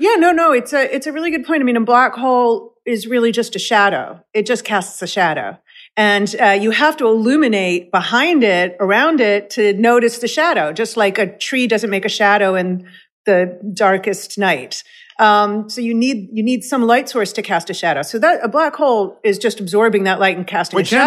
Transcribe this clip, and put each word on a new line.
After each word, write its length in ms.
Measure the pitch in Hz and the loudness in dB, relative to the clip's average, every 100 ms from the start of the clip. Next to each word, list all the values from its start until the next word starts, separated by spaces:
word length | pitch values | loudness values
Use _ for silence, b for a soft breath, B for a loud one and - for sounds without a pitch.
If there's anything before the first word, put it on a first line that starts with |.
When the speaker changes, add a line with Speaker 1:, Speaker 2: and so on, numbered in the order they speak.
Speaker 1:
Yeah, 160 | 370 440 | 0 4
no, 160 | 339 | 4
no, 180 | 330 330 | 4 2
it's 220 | 254 240 | 0 0
a, 200 | 294 262 | -2 -2
it's 140 | 277 302 | -4 -6
a 60 | |
really 180 | 294 339 | -6 -4
good 140 | 311 247 | -4 -2
point. 160 | 320 | 0
I 20 | |
mean, 120 | 254 233 | 0 0
a 40 | |
black 340 | 220 240 254 240 | 2 4 2 0
hole 580 | 262 247 240 226 - _ | 0 2 2 0 -6 _
is 220 | - 226 226 | -6 -6 -2
really 240 | 247 233 | 0 0
just 240 | 226 226 | 0 -4
a 60 | 196 | -6
shadow. 580 | - 214 202 147 92 175 _ | 0 2 2 0 -6 -14 _
It 100 | 214 | -4
just 200 | 208 233 | -2 -4
casts 360 | - 208 180 - | -2 -4 -4 -10
a 40 | 180 | -6
shadow. 500 | 202 170 151 98 - B B B - | -2 0 -2 -8 -12 B B B 0
And, 380 | 208 202 208 - | 2 2 0 2
uh, 40 | 202 | 2
you 240 | 202 220 | 4 0
have 240 | 220 302 302 | 2 0 2
to 100 | 233 | 2
illuminate 840 | 226 220 302 269 208 180 175 - | 2 2 2 2 0 0 -2 -2
behind 500 | 185 175 233 320 311 | -2 0 0 2 2
it, 340 | 220 180 180 180 | 4 2 0 -2
around 400 | 196 214 311 311 | 0 2 2 2
it, 300 | 214 202 202 | 2 0 -2
to 220 | - 208 | 0 0
notice 440 | 196 233 240 233 226 | 2 2 4 2 -2
the 80 | 240 | -4
shadow, 460 | 311 339 240 151 | 0 0 0 -2
just 240 | 160 226 226 | -4 -4 0
like 200 | 202 190 | 0 0
a 100 | 190 - | -4 -6
tree 300 | - 262 247 | -4 -2 0
doesn't 220 | 214 214 | 0 -2
make 140 | 196 | -4
a 40 | 208 | -4
shadow 480 | - 202 208 196 185 | 0 2 4 2 0
in 280 | 180 180 B B B _ - | -2 -4 B B B _ 2
the 340 | 180 180 - 208 | 2 2 -4 -10
darkest 640 | 180 202 190 202 190 - - | 0 2 2 -2 -6 -8 -2
night. 440 | 190 151 - - B B B - | -2 -2 -6 -14 B B B 2
Um, 480 | 214 208 208 214 214 | 4 4 2 -2 -8
so 120 | 254 | -6
you 140 | 233 | -4
need, 360 | 226 254 247 185 | 0 0 -2 -6
you 100 | 220 | -4
need 220 | 220 254 | -2 -2
some 180 | - 269 | -4 0
light 240 | 226 247 254 | 2 2 0
source 240 | 247 202 | -4 -4
to 80 | - | -6
cast 280 | 202 170 - | -4 -4 -4
a 40 | |
shadow. 280 | 175 170 143 | -4 -2 -2
So 160 | 147 226 | -4 0
that, 220 | 302 311 | 0 2
a 60 | 233 | 0
black 260 | 285 311 | 0 0
hole 460 | - 285 226 190 - | 0 0 2 -2 -2
is 160 | 214 202 | -2 0
just 220 | 226 202 | -2 -4
absorbing 420 | 185 208 226 202 | -2 0 2 2
that 140 | 190 175 | 0 0
light 180 | 190 180 | 0 0
and 80 | 180 | -4
casting 300 | 180 175 180 | -4 -2 -2
Speaker 2:
Wait, 80 | 170 | 0
Speaker 1:
a 40 | |
Speaker 2:
Janet, 160 | 247 | 2